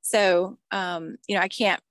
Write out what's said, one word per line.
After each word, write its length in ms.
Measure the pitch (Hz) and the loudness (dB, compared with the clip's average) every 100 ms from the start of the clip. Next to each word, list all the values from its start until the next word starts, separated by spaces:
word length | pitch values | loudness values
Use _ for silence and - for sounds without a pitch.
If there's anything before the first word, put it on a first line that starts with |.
So, 580 | - 214 196 175 185 - _ | 0 2 4 2 0 -8 _
um, 460 | 190 180 175 160 170 - | -6 -4 -6 -10 -14 -4
you 80 | |
know, 60 | 202 | -2
I 60 | 190 | -2
can't 340 | - 214 175 _ | 2 0 0 _